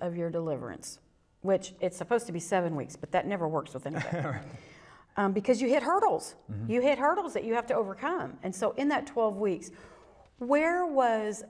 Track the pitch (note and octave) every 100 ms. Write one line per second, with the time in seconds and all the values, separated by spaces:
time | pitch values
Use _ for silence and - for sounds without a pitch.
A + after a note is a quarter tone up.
0 | F3+ E3+ E3+ E3 E3 C3+ B2 E2+ - -
1 | _ _ _ _ F#3 F#3+ F#3+ - F#3 F3+
2 | F3+ A#3+ A#3 E3+ E3 F#3+ F3 D#3 C3 -
3 | - F3+ - G3 E3 D#3 C3+ C3 C#3 D3
4 | - E3+ D3+ G#2+ - - - - - -
5 | _ - G3+ G3 G3+ A#3+ B3 C#4 B3 F#4
6 | G4+ D#3+ - - - G#2+ A2+ A#3 C4 B3+
7 | C#4 F4+ F4 G#3+ A3 A3+ A#3 - G3+ G3
8 | C#4 F4+ - - F#3+ F#3 G#3+ - C#4 C#4
9 | C#4+ - A3 G3 G#3 F3 - - - -
10 | - - - - A#3+ C#4+ D#4+ F4 F4+ C4+
11 | B3 A3+ G#3+ G#3 -